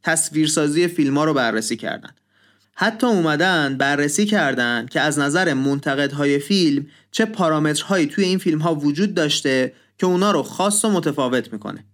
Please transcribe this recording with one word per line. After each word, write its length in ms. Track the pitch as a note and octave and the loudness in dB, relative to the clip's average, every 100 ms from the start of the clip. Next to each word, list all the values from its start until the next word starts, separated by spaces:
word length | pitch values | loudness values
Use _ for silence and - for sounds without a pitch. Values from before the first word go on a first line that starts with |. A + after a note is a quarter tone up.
تصویرسازی 840 | - E3 - D#3 D#3 D#3 D3 D3+ F3 | -2 -2 -2 0 0 2 0 0 0
فیلم‌ها 360 | F3 C#3 C#3+ | 0 0 2
رو 100 | D#3 | 0
بررسی 420 | C#3 A#2 A2 A2 A#2 | 0 0 -2 -4 -6
کردن. 360 | G2+ D2 - _ _ _ _ _ _ - | -6 -10 -14 _ _ _ _ _ _ -2
حتی 280 | G3+ A3 B3 | -2 0 0
اومدن 680 | G#3 D#3+ D3+ F3+ F3 C#3+ C3+ | 2 2 2 2 2 0 0
بررسی 480 | C#3 C#3+ D3 D3 G#3 | 0 0 0 0 0
کردن 600 | G#3 D3 B2 A#2+ A#2+ A#2+ | 2 0 0 0 -2 -2
که 100 | D3+ | -2
از 180 | D3 C#3+ | 0 0
نظر 340 | C#3+ D#3+ F#3 | 0 0 0
منتقدهای 840 | C3+ C#3 C#3 D3 C#3 C#3+ C#3+ C#3+ C#3+ | 0 0 0 -2 -2 -2 0 0 0
فیلم 460 | C#3 G3 E3 C#3+ C#3+ - _ | 0 2 2 0 -4 -16 _
چه 140 | - A3 | -2 -2
پارامترهایی 800 | G#3+ E3+ D#3 D3+ D3+ - G3 D3 | 0 0 2 2 0 0 0 0
توی 180 | - | 0
این 140 | F#3 F#3 | 0 0
فیلم‌ها 380 | F3+ D#3 E3 D#3 | 0 0 0 0
وجود 380 | D3 C#3+ G3+ | 0 0 0
داشته 600 | F3 D3+ - C#3 C3 B2+ - _ _ | 0 0 0 0 0 0 -4 _ _
که 80 | F#3 | 0
اونا 260 | F3+ G3+ | 2 2
رو 120 | E3+ | 0
خاص 420 | - - G3 G3+ A3 | -2 -2 0 2 2
و 40 | |
متفاوت 640 | F#3+ D#3 C#3 B2+ B2 A#2 | 2 0 -2 0 0 -2
می‌کنه. 320 | G#2+ G2+ G2+ - | -10 -10 -12 -16